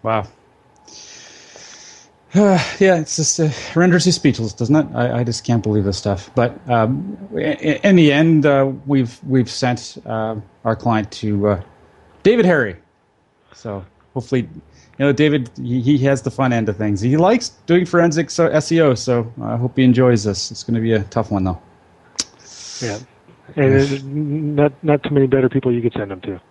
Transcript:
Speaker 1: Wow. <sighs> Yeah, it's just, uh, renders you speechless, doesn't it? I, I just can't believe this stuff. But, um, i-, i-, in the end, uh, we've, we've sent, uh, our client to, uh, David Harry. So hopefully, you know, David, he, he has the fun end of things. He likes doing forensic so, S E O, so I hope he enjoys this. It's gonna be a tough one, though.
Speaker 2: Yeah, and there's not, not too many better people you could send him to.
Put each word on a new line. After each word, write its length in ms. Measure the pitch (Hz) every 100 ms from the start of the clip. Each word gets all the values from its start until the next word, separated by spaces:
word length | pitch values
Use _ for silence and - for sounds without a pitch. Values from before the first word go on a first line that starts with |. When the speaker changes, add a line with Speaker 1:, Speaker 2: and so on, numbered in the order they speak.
Speaker 1:
Wow. 240 | 113 110 104
<sighs> 80 | _ _ _ _ _ _ - - - - - - - - - - - _ _ _
Yeah, 640 | 185 208 180 - - 190 175
it's 160 | 156
just, 240 | - 151 -
uh, 100 | 156 131 - 160
renders 300 | 180 175 180
you 40 |
speechless, 420 | - 147 120 113
doesn't 220 | - 117
it? 120 | 151 139
I, 280 | 117 123 120
I 40 |
just 200 | 120 117
can't 180 | - 117
believe 220 | 107 107
this 120 | 98 95
stuff. 340 | 104 98 -
But, 240 | - 120 - 139
um, 480 | 120 110 139 190 202 196 160
i-, 40 |
i-, 400 | 151 143 156 147
in 100 | 202
the 160 | 185 151
end, 320 | 139 165 156
uh, 280 | 147 139 135 131 135
we've, 360 | 139 120 -
we've 260 | 147 131 120
sent, 500 | - 127 120 - -
uh, 300 | 113 110 110 107 - _
our 100 | 117
client 380 | 110 120 110 104
to, 340 | - 110 104 104
uh, 160 | 98 - _ _ _ _ _
David 200 | 196 240
Harry. 300 | 190 160 110 90 _ _ _ _ _ _ _
So 320 | - 117 98 92 _ _
hopefully, 260 | 135 - 131
you 100 | 87 - _ _ _ -
know, 140 | 143
David, 360 | 135 151 147 123 -
he, 180 | 123 127
he 160 | 120 143
has 240 | 139 135
the 80 | 131
fun 200 | - 131
end 160 | 117 107
of 80 | 92
things. 240 | 107 101
He 160 | 120 151
likes 340 | 180 240 - _ -
doing 200 | 175 175
forensic 440 | 175 170 156 151
so, 180 | - 165
S 240 | 151 -
E 80 | 165
O, 160 | 151 120
so 360 | - 120 113 123
I 160 | 113 117
hope 200 | 123 -
he 80 |
enjoys 400 | 127 120 127 117
this. 260 | 104 95 -
It's 140 | -
gonna 160 | - 117
be 120 | 113
a 120 | 110
tough 260 | 98 127 104
one, 140 | 101
though. 180 | 92 85 _ _ _ _ _ - - _ - - - -
Speaker 2:
Yeah, 160 | 120 104 127 _ _ _ -
and 180 | 156 139
there's 280 | 135 139 139
not, 680 | 135 147 151 151 151 147 147 139
not 220 | 160 147
too 60 | 143
many 140 | 143 135
better 200 | 135 127
people 220 | 135 127
you 100 | 120
could 100 | 117
send 180 | - 101
him 100 | 95
to. 180 | 95 92 _